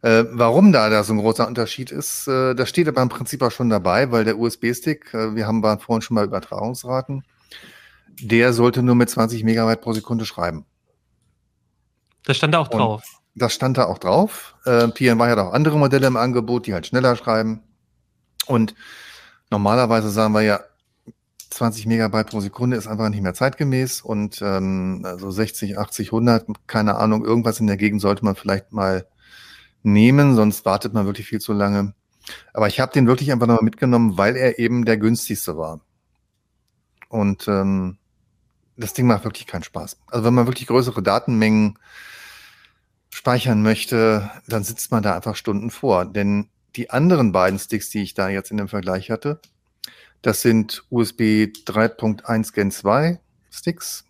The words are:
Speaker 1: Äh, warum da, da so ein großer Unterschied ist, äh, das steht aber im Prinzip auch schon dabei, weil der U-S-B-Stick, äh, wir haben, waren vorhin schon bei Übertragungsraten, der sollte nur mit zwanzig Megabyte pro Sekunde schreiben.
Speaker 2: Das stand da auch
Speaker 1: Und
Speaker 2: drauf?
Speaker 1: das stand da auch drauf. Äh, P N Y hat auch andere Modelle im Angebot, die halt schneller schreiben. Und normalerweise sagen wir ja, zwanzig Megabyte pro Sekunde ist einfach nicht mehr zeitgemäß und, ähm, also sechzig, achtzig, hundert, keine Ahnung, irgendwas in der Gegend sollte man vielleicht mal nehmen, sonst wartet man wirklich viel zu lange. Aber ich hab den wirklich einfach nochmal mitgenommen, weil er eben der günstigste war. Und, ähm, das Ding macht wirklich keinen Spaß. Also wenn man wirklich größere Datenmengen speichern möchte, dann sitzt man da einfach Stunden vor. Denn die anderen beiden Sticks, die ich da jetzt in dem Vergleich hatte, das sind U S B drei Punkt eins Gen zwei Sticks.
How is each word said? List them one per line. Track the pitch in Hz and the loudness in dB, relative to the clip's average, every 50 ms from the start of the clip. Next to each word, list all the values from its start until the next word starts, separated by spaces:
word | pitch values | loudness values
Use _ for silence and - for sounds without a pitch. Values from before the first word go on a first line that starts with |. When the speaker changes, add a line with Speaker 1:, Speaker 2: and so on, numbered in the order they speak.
Speaker 1:
Äh, | - 117 113 113 117 117 | 4 4 4 4 4 2
warum | - 117 120 117 117 160 190 208 170 | 0 2 2 4 6 8 8 8 8
da, | 127 110 107 | 6 4 4
da | 107 107 104 | 2 2 2
so | 104 110 | 0 -2
ein | 104 | 0
großer | 104 113 110 - 120 | 2 0 0 0 -2
Unterschied | 110 120 120 113 107 - - 131 - | -2 -2 -6 -6 -6 -6 -12 -12 -10
ist, | - 143 147 - - - - | -10 -10 -10 -8 -10 -8 -6
äh, | - 135 131 131 131 127 | -2 -2 0 0 0 0
das | 127 127 | -2 -4
steht | - - - 170 | -2 0 0 0
aber | 151 131 131 | 0 2 0
im | 127 123 | 0 0
Prinzip | - - 123 - - 131 | -2 -6 -10 -10 -6 -2
auch | 131 120 | -2 -2
schon | - - 127 117 | -2 -2 0 0
dabei, | 110 101 87 92 90 110 139 131 | 0 0 2 2 2 2 0 2
weil | 120 113 110 | 2 0 2
der | 110 107 | 0 0
U-S-B-Stick, | 104 117 117 113 _ - 117 123 - - 160 151 147 _ - - | 0 -2 -4 -4 _ -4 -4 -4 -2 -4 -6 -6 -6 _ -10 -6
äh, | 113 110 110 107 | -6 -4 -4 -4
wir | 113 110 | -4 -2
haben, | 107 110 113 | -2 -2 0
waren | 107 107 107 101 | 2 0 0 0
vorhin | - - 117 113 | -2 -4 -4 -4
schon | 110 - 120 | -2 -2 0
bei | 110 104 | 0 0
Übertragungsraten, | 90 - 95 - - - 95 104 113 127 - - 123 127 131 131 - 139 135 135 _ _ _ _ _ - - - - - - - _ _ _ _ _ _ - | 0 -4 -8 -8 -8 -8 -8 -6 -8 -8 -10 -8 -6 -6 -6 -6 -6 -10 -10 -12 _ _ _ _ _ -20 -20 -20 -20 -20 -20 -20 _ _ _ _ _ _ -16
der | 123 104 113 113 117 127 | -4 0 4 4 4 4
sollte | 120 113 117 123 120 127 123 | 4 4 2 2 2 2 2
nur | 123 123 | 4 4
mit | 120 120 117 | 4 4 2
zwanzig | - - 113 113 120 113 110 | 2 -2 -2 -2 -2 -2 0
Megabyte | 110 113 113 113 113 113 110 | 0 0 2 2 0 0 -2
pro | - 117 110 | -2 -6 -6
Sekunde | 110 107 - 123 113 110 | -6 -4 -4 -6 -6 -6
schreiben. | - - - 85 87 82 78 - _ _ _ _ _ _ _ _ _ _ _ _ _ _ _ _ _ _ _ _ _ _ _ _ _ _ _ _ _ _ _ _ | -8 -6 -6 -6 -6 -6 -8 -14 _ _ _ _ _ _ _ _ _ _ _ _ _ _ _ _ _ _ _ _ _ _ _ _ _ _ _ _ _ _ _ _
Speaker 2:
Das | - 135 | -4 -2
stand | - - 151 160 | 0 0 2 2
da | 170 | 0
auch | 151 - | 0 0
Speaker 1:
Und | 117 110 | 0 0
Speaker 2:
drauf? | 107 110 107 107 - - - _ _ _ _ | 0 0 -2 -6 -12 -20 -20 _ _ _ _
Speaker 1:
das | - 123 - - | -2 -2 -2 -2
stand | - 135 131 131 | -2 -2 -2 2
da | 131 123 | 2 0
auch | 85 92 | 0 0
drauf. | - - 90 98 151 196 220 - - - - _ _ _ | -4 -2 2 4 4 2 2 -2 -12 -18 -20 _ _ _
Äh, | 131 123 117 120 117 | 2 4 4 4 2
P | 113 - 135 | 0 2 2
N | 123 117 113 | 4 4 4
Y | 117 120 | 4 2
hat | 120 104 | 2 2
auch | 98 90 92 | 0 0 0
andere | 131 151 156 151 151 | 2 2 2 4 4
Modelle | 143 135 135 135 135 | 2 4 4 2 2
im | 135 127 | 2 2
Angebot, | 113 117 127 123 123 110 117 120 123 117 | 2 0 0 0 -2 -2 -2 -4 -4 -4
die | - 98 | -4 -6
halt | 87 78 | -6 -6
schneller | - - 123 127 127 120 | -2 -2 2 2 2 0
schreiben. | 117 - - 110 110 110 110 110 110 _ _ _ _ _ _ _ _ _ _ _ _ _ _ _ _ - | 0 -2 -2 0 0 0 -2 -6 -8 _ _ _ _ _ _ _ _ _ _ _ _ _ _ _ _ -4
Und | - 135 117 110 107 - _ - - - - - - - - - - _ _ _ _ | 0 2 2 2 0 -4 _ -20 -20 -20 -20 -20 -20 -20 -20 -20 -20 _ _ _ _
normalerweise | 110 101 101 101 110 123 127 110 117 113 107 107 | -4 0 2 2 2 2 2 2 2 0 0 -2
sagen | 101 110 110 107 107 | -2 0 0 2 2
wir | 107 | 2
ja, | 107 107 104 98 - _ _ _ _ _ _ _ _ - - _ _ _ _ _ - _ | 2 2 0 -2 -4 _ _ _ _ _ _ _ _ -20 -20 _ _ _ _ _ -18 _
zwanzig | - - 120 117 107 110 104 | -8 -2 -2 -2 -2 -4 -4
Megabyte | 110 113 113 113 107 98 110 107 | -2 0 0 0 0 0 -2 -4
pro | 107 - 107 | -2 -4 -6
Sekunde | 98 101 - - 123 123 127 | -6 -6 -6 -4 -4 -4 -2
ist | 113 101 | -4 -6
einfach | 110 110 104 113 107 | -8 -6 -4 -4 -2
nicht | 107 104 | -2 -2
mehr | 98 92 90 | -4 -4 -2
zeitgemäß | - 127 135 135 - 151 139 131 127 131 127 - - | -2 -2 -2 -2 -2 -2 -2 0 -2 -2 -4 -6 -10
und, | _ - 113 104 104 101 - - | _ -6 -4 -4 -4 -6 -6 -6
ähm, | 101 101 95 95 95 95 95 95 92 95 92 92 92 | -4 -2 -2 -2 -2 -2 -2 -2 -4 -4 -6 -6 -8
also | 92 90 90 95 98 | -12 -12 -10 -10 -8
sechzig, | 92 98 113 110 - - - 98 101 101 | -4 -4 -4 -4 -4 -8 -8 -8 -6 -6
achtzig, | 104 - - - 107 - | -8 -8 -6 -10 -8 -4
hundert, | - 113 117 120 117 110 - - 107 - _ | -2 0 2 4 2 2 0 -6 -12 -12 _
keine | - - 113 107 107 98 | -6 -2 0 0 0 0
Ahnung, | - 107 110 107 107 117 | 0 0 0 0 0 0
irgendwas | 107 113 120 110 117 107 - | 0 0 2 0 -2 -2 0
in | 110 | 0
der | 104 98 | 0 0
Gegend | 95 104 107 104 104 | 2 0 0 0 0
sollte | 98 101 101 98 - | 0 0 0 2 0
man | 104 95 | -2 -2
vielleicht | - - 101 98 95 - _ | -2 -2 -4 -4 -4 -4 _
mal | - 110 98 95 95 92 90 _ _ _ _ _ - - - - - - _ _ _ _ | -6 -2 0 0 0 -2 -4 _ _ _ _ _ -20 -20 -20 -20 -20 -20 _ _ _ _
nehmen, | _ 110 101 104 110 123 135 143 143 139 131 | _ 4 6 6 8 8 6 6 6 6 6
sonst | 113 107 107 104 - _ | 6 4 2 2 0 _
wartet | - 95 101 - 113 104 | 0 0 0 -2 -4 -2
man | 113 101 | -2 -2
wirklich | 98 101 98 104 | -2 -4 -8 -10
viel | - - 107 | -8 -8 -8
zu | - - 107 | -6 -4 -2
lange. | 101 101 101 101 101 101 101 101 _ _ _ _ _ _ - - - _ _ _ | 0 0 0 0 0 -2 -4 -8 _ _ _ _ _ _ -20 -20 -20 _ _ _
Aber | 110 110 | 0 0
ich | 104 - - | 0 0 -2
hab | 131 127 - | -4 0 2
den | 139 131 | 4 4
wirklich | 117 131 127 143 139 | 4 4 2 2 -2
einfach | 135 117 120 | 0 0 2
nochmal | 117 117 113 110 | 4 4 4 2
mitgenommen, | 110 - - - 127 123 117 117 110 95 | 0 0 0 0 2 4 4 2 2 2
weil | 90 98 107 123 | 2 0 0 2
er | 131 131 127 113 - | 2 0 0 2 2
eben | 120 113 120 123 120 | -2 0 0 0 2
der | 113 113 | 0 0
günstigste | 107 104 110 120 117 - - 110 - - - 80 | 2 2 0 0 0 -4 -8 -8 -8 -6 -8 -8
war. | 78 80 78 80 76 _ _ _ _ _ _ _ _ _ _ _ _ _ _ _ _ _ _ _ _ _ _ _ _ - _ | -8 -8 -10 -10 -12 _ _ _ _ _ _ _ _ _ _ _ _ _ _ _ _ _ _ _ _ _ _ _ _ -20 _
Und, | - 113 104 101 98 - - | -4 -2 0 0 -2 -2 -2
ähm, | - 101 98 98 98 98 95 92 90 95 _ _ _ _ _ _ _ _ _ _ _ _ _ _ _ _ | -2 0 0 2 0 0 0 -2 -6 -8 _ _ _ _ _ _ _ _ _ _ _ _ _ _ _ _
das | - 113 101 - | -12 -12 -10 -4
Ding | - 127 | 0 2
macht | 123 117 95 - | 2 2 2 0
wirklich | 113 - - - | -8 -10 -10 -16
keinen | - - 90 82 | -12 -10 -10 -12
Spaß. | - _ 82 80 - - _ _ | -10 _ -12 -12 -12 -16 _ _
Also | _ - 120 110 | _ -6 0 2
wenn | 117 123 | 2 4
man | 127 120 | 4 2
wirklich | 120 123 - 127 | 2 -2 -6 -6
größere | - 117 127 123 127 - 113 95 | 0 2 2 2 0 -4 -2 0
Datenmengen | 101 98 113 - - 120 110 110 110 110 107 107 104 - _ _ _ - - - - - - - - - - - - _ _ _ _ _ _ _ _ _ _ _ _ | 0 0 0 0 0 0 2 2 4 4 4 2 0 -2 _ _ _ -20 -20 -20 -20 -20 -20 -20 -20 -20 -20 -20 -20 _ _ _ _ _ _ _ _ _ _ _ _
speichern | - - _ 127 123 123 - 127 113 104 | -20 -6 _ 0 0 0 2 0 0 2
möchte, | 107 110 110 107 - - 127 117 113 113 110 107 101 104 - - _ | 2 2 0 0 -2 -2 0 2 4 4 2 2 -2 -6 -12 -16 _
dann | - 117 110 101 | -6 -6 -6 -6
sitzt | - 113 - - - | -6 -10 -10 -8 -4
man | 127 117 98 | -2 -2 0
da | 104 95 | 0 -2
einfach | 87 - 113 104 | -2 -4 -8 -10
Stunden | - - - 101 101 107 117 | -6 -4 -4 -4 -4 -4 -8
vor. | - - - 135 101 90 92 | -10 -4 0 2 2 2 0
Denn | 107 95 104 101 101 101 101 104 _ _ _ _ _ _ | -2 -4 -2 0 0 0 0 -2 _ _ _ _ _ _
die | - 120 - | -12 -10 -4
anderen | - 127 151 180 185 151 127 107 | -2 2 2 4 4 4 2 2
beiden | 90 92 90 92 95 98 | 4 4 2 2 0 -2
Sticks, | - - - 104 - - | -6 -6 -6 -6 -6 -6
die | - 104 | -6 -6
ich | 101 90 - | -6 -6 -4
da | - 98 95 | -4 -4 -2
jetzt | 98 98 95 - | -4 -6 -6 -6
in | - | -6
dem | 107 101 | -6 -6
Vergleich | 95 - 104 90 95 92 95 95 - | -6 -8 -8 -4 -4 -4 -6 -4 -6
hatte, | 113 113 - 147 147 - _ _ _ _ _ _ _ _ - - - _ - _ _ _ - | -8 -6 -4 -8 -8 -8 _ _ _ _ _ _ _ _ -20 -20 -20 _ -20 _ _ _ -2
das | 123 107 - | -2 -2 2
sind | - 120 113 113 107 110 - - _ _ | 2 4 4 4 2 0 -6 -16 _ _
U | - 120 | -2 -2
S | 117 107 - | -2 -2 -2
B | - 117 110 107 107 107 104 - - _ | -2 0 2 4 2 2 0 -2 -12 _
drei | - - 107 110 | -4 0 0 0
Punkt | 113 - - - 110 104 98 - | 0 0 -2 -4 -4 -4 -4 -4
eins | - 117 110 110 - _ | -4 -2 -2 -2 -4 _
Gen | - 101 98 | -2 -2 -2
zwei | - - - 98 107 135 151 165 175 170 _ _ _ _ _ _ | -4 -4 -2 0 2 2 2 0 -2 -4 _ _ _ _ _ _
Sticks. | - - - 170 170 - - - - - _ | -20 -8 -6 -6 -6 -6 -10 -14 -14 -14 _